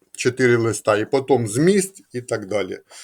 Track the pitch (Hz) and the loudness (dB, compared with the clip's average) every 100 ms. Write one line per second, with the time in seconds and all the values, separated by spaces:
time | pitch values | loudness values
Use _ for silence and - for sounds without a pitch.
0 | _ - 127 - 123 117 113 101 - 104 | _ -6 -4 0 2 2 0 -2 0 0
1 | 104 135 127 127 110 117 170 202 185 - | 0 -2 2 0 0 0 2 2 0 -8
2 | _ 123 120 113 98 101 92 98 _ - | _ -14 -8 -8 -4 -4 -4 -10 _ -20